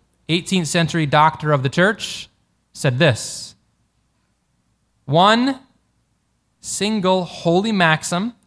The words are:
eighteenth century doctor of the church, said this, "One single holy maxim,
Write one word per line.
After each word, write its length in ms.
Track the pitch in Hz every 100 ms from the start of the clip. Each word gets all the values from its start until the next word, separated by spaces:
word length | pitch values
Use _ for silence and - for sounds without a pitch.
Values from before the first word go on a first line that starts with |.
| _ _ -
eighteenth 400 | 165 - 190 156
century 380 | 180 165 170 151
doctor 440 | 151 156 - 151
of 140 | 147
the 60 | 131
church, 580 | - 190 226 - - - _ _ _ _
said 240 | - 143 127
this, 560 | 165 110 - - - - _ _ _ _ _ _ _ _ _ _ _ _ _ _ -
"One 540 | 147 196 226 254 269 _ _ _ _ _ _ _ _ _ _
single 640 | - - 202 220 185 185
holy 480 | 175 - 170 170 220
maxim, 640 | 208 170 156 - 175 220 -